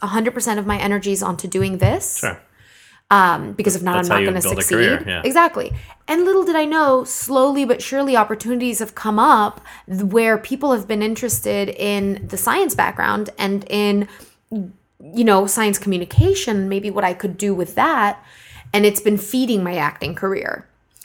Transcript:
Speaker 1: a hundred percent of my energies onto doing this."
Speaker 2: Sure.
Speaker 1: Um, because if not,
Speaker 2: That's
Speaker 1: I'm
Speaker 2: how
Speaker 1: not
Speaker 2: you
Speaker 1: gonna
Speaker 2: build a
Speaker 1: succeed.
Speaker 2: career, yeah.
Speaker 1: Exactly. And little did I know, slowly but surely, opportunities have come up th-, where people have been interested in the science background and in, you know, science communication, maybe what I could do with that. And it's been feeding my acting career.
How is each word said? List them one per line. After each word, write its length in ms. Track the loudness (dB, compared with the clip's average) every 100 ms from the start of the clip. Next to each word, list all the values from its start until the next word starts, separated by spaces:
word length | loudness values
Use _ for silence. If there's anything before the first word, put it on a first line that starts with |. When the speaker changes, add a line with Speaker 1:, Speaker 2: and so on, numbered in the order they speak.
Speaker 1:
a 60 | -4
hundred 260 | -2 -2
percent 260 | -2 -2 -2
of 80 | -2
my 120 | -2
energies 440 | 0 -2 -2 -2
onto 240 | -2 -4 -4
doing 320 | -2 -2 2
this." 400 | 2 2 -4 -6
Speaker 2:
Sure. 220 | -6 -6 _ _ _ _ -20 _ 2
Speaker 1:
Um, 420 | 4 4 2 -4
because 240 | -2 -2 0
if 60 |
not, 120 | -2 0
Speaker 2:
That's 120 | 2
Speaker 1:
I'm 20 |
Speaker 2:
how 60 | 2
Speaker 1:
not 40 |
Speaker 2:
you 40 | 2
Speaker 1:
gonna 100 | 0
Speaker 2:
build 180 | -2 -2
a 40 |
Speaker 1:
succeed. 120 | 0
Speaker 2:
career, 300 | 2 2 2 -2
yeah. 160 | -4
Speaker 1:
Exactly. 480 | 0 2 2 0 -8 -8 -12 -14 -4
And 160 | 0
little 200 | 2 2
did 120 | 2 0
I 80 |
know, 400 | 2 2 4 2
slowly 600 | 0 -8 0 2 4 2
but 160 | 0 0
surely, 340 | -2 -2 2 2
opportunities 640 | 2 -2 -4 -2 -2 -4
have 140 | -8 -6
come 220 | -2 2
up 420 | 6 6 2 -4 -20 -18 -8
th-, 140 | -4
where 340 | 0 2 4 2
people 340 | -2 -2 0
have 160 | 0 0
been 140 | -2
interested 680 | -2 -2 -4 -4 -2 -2 -2
in 580 | -4 -2 0 -2 -4 -6
the 100 | -6
science 380 | -2 0 0
background 560 | 0 -2 0 0 0 -4 -4
and 260 | -2 -2 -2
in, 380 | 0 2 2 -2 -8 -20 _ -10
you 760 | -10 -10 -14 _ _ -6 2
know, 220 | 4 4 4
science 320 | 0 0 0
communication, 880 | -2 -2 0 4 4 4 0 -2 -2
maybe 220 | -4 -4
what 140 | -2
I 100 | -2
could 220 | -2 -8 -4
do 160 | -2
with 220 | -2 -2 0
that. 480 | 0 2 0 -2 -12 -20 -20 -20 -4
And 120 | 2
it's 160 | 4 2
been 180 | 0 0
feeding 440 | 0 -2 0 0
my 140 | -2 -2
acting 380 | -2 -4 -8 -4
career. 500 | -4 -4 -6 -8 -12 _ _ -20